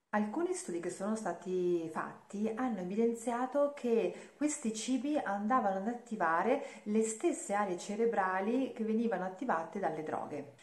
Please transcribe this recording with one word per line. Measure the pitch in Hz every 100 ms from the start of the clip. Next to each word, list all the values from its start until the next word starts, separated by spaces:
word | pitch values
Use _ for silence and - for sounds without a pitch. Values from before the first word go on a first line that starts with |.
| _
Alcuni | 214 208 320 349
studi | 359 - 170
che | 180
sono | - 196 214
stati | 208 170 185 185 180 175 160
fatti | 165 143 147 - 202 214 220
hanno | 254 202
evidenziato | 180 202 233 226 254 233 262 285 285 285
che | 240 226 180 - - -
questi | 302 - 220
cibi | - - 262 285 302
andavano | - 202 208 254 208 190
ad | 208
attivare | 240 - 220 165 165 208 277 - -
le | 208 214
stesse | 220 - 349 277 -
aree | 202 202 175
cerebrali | - 208 226 202 185 185 202 254 254
che | - 220
venivano | 220 226 185 185
attivate | - 247 165 165 202
dalle | 165 156
droghe. | 151 - - 143 - -